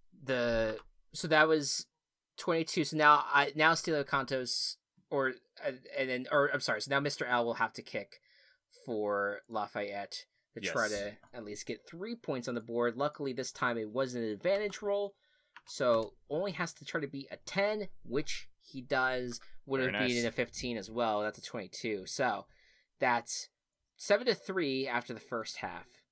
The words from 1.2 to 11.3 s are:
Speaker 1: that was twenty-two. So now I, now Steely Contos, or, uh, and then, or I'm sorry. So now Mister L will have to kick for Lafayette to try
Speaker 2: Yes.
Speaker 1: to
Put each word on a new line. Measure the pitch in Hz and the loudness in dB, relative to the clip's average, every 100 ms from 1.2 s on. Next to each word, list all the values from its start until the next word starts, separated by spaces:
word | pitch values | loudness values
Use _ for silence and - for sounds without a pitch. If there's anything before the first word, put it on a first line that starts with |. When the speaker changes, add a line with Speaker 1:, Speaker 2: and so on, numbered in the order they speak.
| 165 | 4
Speaker 1:
that | 156 160 | 6 6
was | 156 139 - - _ _ _ _ - | 6 2 -4 -6 _ _ _ _ -6
twenty-two. | - 165 160 185 | 0 0 0 0
So | 143 156 | 0 6
now | 151 147 - | 8 8 6
I, | 143 139 147 | 4 4 4
now | 156 165 | 4 4
Steely | - 151 | 2 0
Contos, | 143 139 127 131 127 - - - _ _ - | 2 0 0 -2 -2 -4 -4 -6 _ _ -2
or, | 139 131 123 _ - 147 | 0 0 -2 _ -8 -8
uh, | 127 - 143 | -6 -8 -4
and | 131 | -2
then, | 127 131 | -2 2
or | 147 143 | 2 4
I'm | 139 | 2
sorry. | - 110 | -2 -2
So | 139 | 0
now | 139 | 0
Mister | 143 - 123 | 2 -2 2
L | 123 120 | 2 2
will | 110 | 2
have | 113 | 0
to | - | -2
kick | - 107 98 - _ _ _ _ _ - - | -8 -8 -8 -16 _ _ _ _ _ -16 -6
for | 110 104 101 101 101 - | -2 0 2 0 -2 -6
Lafayette | 110 101 110 101 101 101 - - _ _ - | -6 -4 -4 -4 -6 -8 -10 -14 _ _ -6
to | |
try | 95 117 107 | -2 0 0
Speaker 2:
Yes. | |
Speaker 1:
to | 101 101 - - | 0 -4 -10 -16